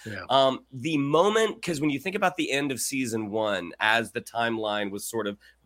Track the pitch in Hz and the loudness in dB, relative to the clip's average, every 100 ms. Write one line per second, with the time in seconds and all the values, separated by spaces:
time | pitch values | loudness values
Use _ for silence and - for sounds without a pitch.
0 | 110 101 98 135 135 127 _ 127 147 151 | -12 -10 2 4 4 2 _ -8 -2 0
1 | 139 156 202 220 214 - 175 147 151 139 | 2 4 4 4 0 -2 -4 -2 0 -2
2 | 190 196 185 - 147 139 143 123 - 135 | -4 0 0 0 -2 0 0 -2 -4 -2
3 | 123 110 104 110 107 95 87 - 107 113 | -2 -2 -2 -2 0 -2 -4 0 2 2
4 | 110 120 - 117 117 113 107 104 101 101 | 0 -8 -6 -2 -2 0 -2 -2 -4 -6
5 | - 113 104 101 - _ | -6 -4 -4 -6 -16 _